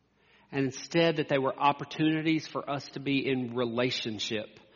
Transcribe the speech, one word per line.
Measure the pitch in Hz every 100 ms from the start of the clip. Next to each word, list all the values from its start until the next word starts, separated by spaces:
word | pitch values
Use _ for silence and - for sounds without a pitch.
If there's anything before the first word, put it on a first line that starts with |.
| _ _ _ _ -
and | 139
instead | 135 - - 170 165 156
that | 147
they | 143
were | 131 -
opportunities | 143 147 - - 156 156 156 160 -
for | 139 -
us | 139 -
to | 139
be | 135 139 127
in | 131 123
relationship | 120 120 113 127 - 120 104 - 107 - - -